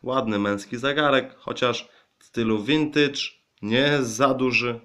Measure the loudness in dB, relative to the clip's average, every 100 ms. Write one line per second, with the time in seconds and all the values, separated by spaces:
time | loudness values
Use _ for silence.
0 | -2 -2 0 0 0 -2 -6 -4 -2 0
1 | 2 2 0 -12 -10 -2 0 -2 -8 _
2 | _ _ _ -4 0 0 0 0 2 2
3 | 0 0 -10 _ _ _ -2 2 2 2
4 | 0 0 0 2 0 2 0 -4